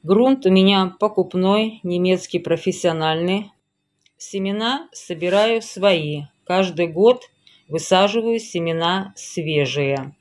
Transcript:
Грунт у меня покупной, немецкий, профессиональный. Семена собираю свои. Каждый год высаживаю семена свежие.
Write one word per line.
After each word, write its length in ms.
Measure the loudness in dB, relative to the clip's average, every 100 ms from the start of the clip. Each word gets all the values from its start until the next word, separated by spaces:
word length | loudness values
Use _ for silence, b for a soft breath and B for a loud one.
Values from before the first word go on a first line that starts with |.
Грунт 420 | 4 4 4 4
у 60 | 4
меня 440 | 4 6 4 0 -2
покупной, 800 | -2 0 -2 0 2 2 0 -6
немецкий, 560 | -4 0 2 0 -2 -6
профессиональный. 1120 | -2 -2 -2 -2 -2 0 -2 -2 -2 -2 -6 _ _ _ _ _ _
Семена 720 | _ -10 -6 -4 -2 -4 -4 -8
собираю 680 | -20 -12 -6 0 2 2 0
свои. 600 | -6 0 2 2 -2 -8 -10 _
Каждый 420 | -2 0 0 -2 -4
год 360 | 4 4 4 -4 _ b b _
высаживаю 720 | -8 0 2 4 0 -2 -2
семена 720 | -4 -6 -4 -2 0 -2 -4 -14
свежие. 1000 | -10 -8 -2 0 0 -2 -2 -2 -6 _